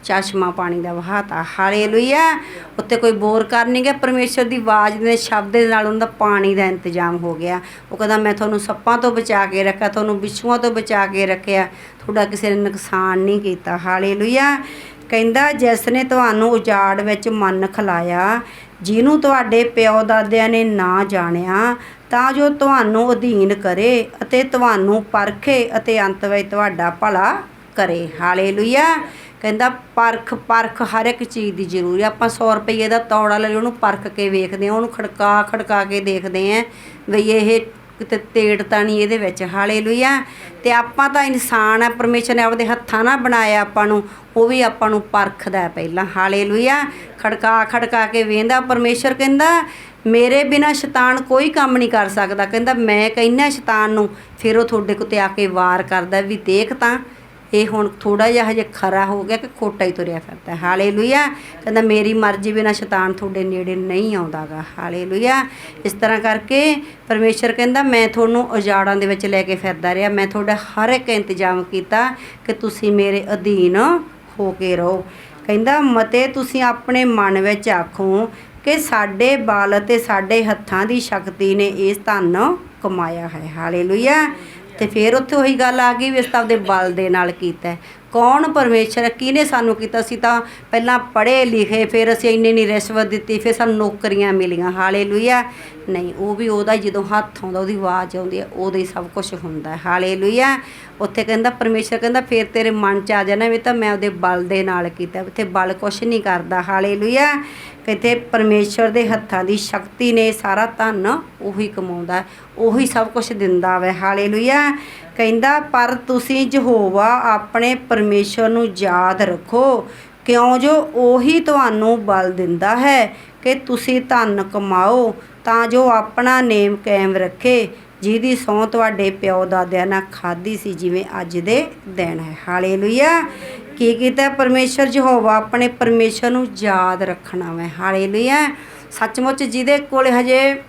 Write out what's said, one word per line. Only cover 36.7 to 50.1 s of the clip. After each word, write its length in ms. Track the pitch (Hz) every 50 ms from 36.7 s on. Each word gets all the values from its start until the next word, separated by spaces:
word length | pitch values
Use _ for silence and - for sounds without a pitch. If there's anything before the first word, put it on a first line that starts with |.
| - - - - - - - -
ਵੀ 120 | 208 214
ਇਹ 400 | 214 220 220 220 214 214 226 226 226 - - - - - - -
ਕਿਤੇ 180 | 220 - 226
ਤੇੜ 440 | 214 220 - - 226 214 208 208 196
ਤਾਂ 220 | 202 196 214 208 208
ਨਹੀਂ 180 | 214 214 208
ਇਹਦੇ 160 | 208 208 226
ਵਿੱਚ। 260 | 220 208 185 185 - 190
ਹਾਲੇਲੂਇਆ। 800 | 175 185 196 202 208 214 214 214 220 233 247 254 269 277 262 269 - - - - - - - -
ਤੇ 80 | 240
ਆਪਾਂ 380 | 233 240 233 233 - - 277 277
ਤਾਂ 140 | 269 285 277
ਇਨਸਾਨ 600 | 269 262 247 - - 240 220 214 214 220 226 233
ਆ, 60 | 240
ਪਰਮੇਸ਼ਰ 460 | 233 240 233 233 240 240 233 254 240
ਨੇ 80 | 240 233
ਆਪਦੇ 220 | 226 233 233 233
ਹੱਥਾਂ 380 | 214 240 233 - - - 220 226
ਨਾਲ 140 | 247 277
ਬਣਾਇਆ 440 | 262 240 247 247 233 220 214 208 208
ਆਪਾਂ 260 | 208 208 202 208 208
ਨੂੰ, 160 | 208 208 208 202 208 - - - - -
ਉਹ 100 | 226 226
ਵੀ 140 | 233 262 254
ਆਪਾਂ 280 | 247 220 233 - 226 214
ਨੂੰ 120 | 214 214
ਪਰਖਦਾ 580 | 208 - - 208 196 190 - - - 196 190 190
ਹੈ 80 | 175
ਪਹਿਲਾਂ। 380 | 170 - 170 165 165 170 180 190 185 -
ਹਾਲੇਲੂਇਆ। 640 | 190 185 190 196 202 202 202 208 220 240 254 277 294 285 285 - - - - - -
ਖੜਕਾ 460 | - 214 220 214 - 220 226 226 220
ਖੜਕਾ 400 | 214 - 233 233 226 240 226 220
ਕੇ 180 | 208 220 233 220
ਵੇਂਹਦਾ। 360 | 214 214 214 220 233 254 262
ਪਰਮੇਸ਼ਰ 540 | 254 254 254 233 233 233 240 240 - 262 262
ਕਹਿੰਦਾ, 500 | 262 269 269 277 277 311 330 339 330 320 - - - - - - - -
"ਮੇਰੇ 360 | 220